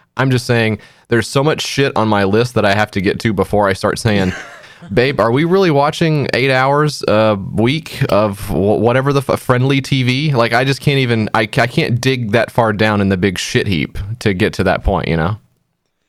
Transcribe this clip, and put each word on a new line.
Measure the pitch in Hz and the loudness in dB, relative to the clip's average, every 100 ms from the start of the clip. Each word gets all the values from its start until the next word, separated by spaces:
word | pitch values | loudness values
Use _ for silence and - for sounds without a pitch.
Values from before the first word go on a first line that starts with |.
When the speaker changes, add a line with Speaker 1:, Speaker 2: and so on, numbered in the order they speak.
| _ - | _ -4
Speaker 1:
I'm | 135 | 0
just | 123 - | 0 0
saying | 117 110 104 - _ - | 0 0 -2 -10 _ -2
there's | 117 - | -2 0
so | 139 | 0
much | 147 - | 0 -2
shit | - - 139 - | -4 -2 0 0
on | - | 0
my | 101 | 2
list | 98 107 123 | 2 2 0
that | 110 | 0
I | 101 | 2
have | 101 107 | 2 0
to | 104 | 0
get | 92 - | -2 -2
to | 117 | -2
before | 98 92 104 101 | -2 0 2 0
I | |
start | 98 104 - | 0 -2 -2
saying, | 117 101 92 - - - | 0 0 -2 -4 -14 -20
Speaker 2:
<laughs> | - - - | -20 -20 -4
Speaker 1:
"Babe, | 101 135 135 | 0 0 2
are | 110 | 2
we | 131 | 2
really | 165 190 185 | 2 2 2
watching | 139 143 - 165 151 - | 2 0 0 0 0 0
eight | 113 135 | 0 2
hours | 131 135 143 151 - - | 2 2 2 0 -2 0
a | 107 110 101 92 | 2 2 0 -2
week | 98 117 156 - - 131 | 0 0 0 -6 -6 0
of | 101 107 98 - | 2 0 -2 -6
wh-, | 76 98 - | -2 0 2
whatever | 113 127 139 | 2 2 0
the | 139 - | -2 -2
f-, | - | -4
friendly | - 123 135 139 | 0 0 2 0
T | 131 135 | 0 -2
V?" | 123 127 156 | 0 0 0
Like, | 127 117 | 0 2
I | 117 | 2
just | 135 135 | 0 0
can't | 151 139 | 0 0
even, | 123 113 107 | 2 0 0
I, | 113 113 131 | -2 0 0
I | 120 | 0
can't | - - 120 | 0 -2 0
dig | 131 127 107 | 0 -2 0
that | 113 - | 0 0
far | - 113 | 0 0
down | 104 110 104 | 2 2 2
in | 98 | 0
the | 92 | 2
big | 98 90 | 0 -2
shit | - 123 104 | -4 -2 0
heap | 82 - - 98 113 | -2 -2 -6 -8 -4
to | 107 | -2
get | 92 101 | 0 -2
to | - | 0
that | 92 - | 0 0
point, | - 92 - | 0 -2 0
you | 82 | 0
know? | 82 107 _ _ _ _ _ _ | -2 -4 _ _ _ _ _ _